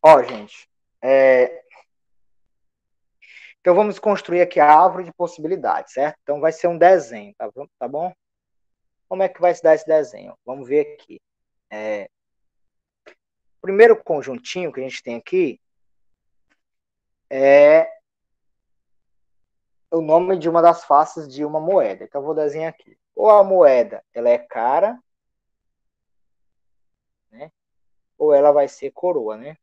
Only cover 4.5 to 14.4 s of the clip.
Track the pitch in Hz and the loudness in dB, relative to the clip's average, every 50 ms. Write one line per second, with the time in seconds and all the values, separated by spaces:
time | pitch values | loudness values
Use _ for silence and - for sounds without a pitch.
4.5 | - 180 147 147 151 156 175 185 180 180 185 170 - _ 175 170 170 165 151 160 | 0 0 4 6 6 6 6 2 0 -4 -14 -16 -10 _ -10 -10 -10 -10 -8 -8
5.5 | 185 185 131 226 - - - _ - 127 139 151 151 _ _ - 143 147 139 160 | -8 -6 -6 -6 -6 -6 -8 _ -8 -6 -6 -6 -6 _ _ -10 -8 -4 -2 -4
6.5 | 160 160 - 175 170 160 165 175 190 175 147 117 120 110 104 104 101 _ - 107 | -4 -2 -6 -6 -2 2 4 4 4 4 0 -6 -18 -20 -20 -20 _ _ -16 -16
7.5 | - 127 143 _ _ _ 127 123 139 147 165 180 165 _ _ _ _ _ _ _ | -14 -18 -20 _ _ _ -14 -12 -10 -10 -10 -10 -12 _ _ _ _ _ _ _
8.5 | _ _ _ _ _ _ _ _ _ _ _ _ 185 190 196 185 185 - 170 180 | _ _ _ _ _ _ _ _ _ _ _ _ -6 -4 -4 -4 -4 -2 -2 -2
9.5 | 170 - - 165 160 156 - - 160 156 147 - - 104 98 98 - _ _ - | -2 0 2 0 0 0 0 -2 -2 -2 -2 -2 -10 -20 -20 -20 -20 _ _ -16
10.5 | 127 139 135 120 135 151 147 147 147 _ _ _ 85 78 _ _ _ _ _ _ | -14 -14 -10 -4 -2 -2 -2 -4 -8 _ _ _ -20 -20 _ _ _ _ _ _
11.5 | _ _ _ _ 107 107 107 107 107 104 98 - _ _ _ _ _ _ _ _ | _ _ _ _ -18 -14 -10 -10 -10 -10 -12 -16 _ _ _ _ _ _ _ _
12.5 | _ _ _ _ _ _ _ _ _ _ _ - _ _ _ _ _ _ _ _ | _ _ _ _ _ _ _ _ _ _ _ -20 _ _ _ _ _ _ _ _
13.5 | _ _ _ 180 196 196 226 233 226 220 - - 170 147 131 135 131 117 | _ _ _ -8 2 4 4 4 4 2 -2 -8 -8 -8 -8 -10 -14 -14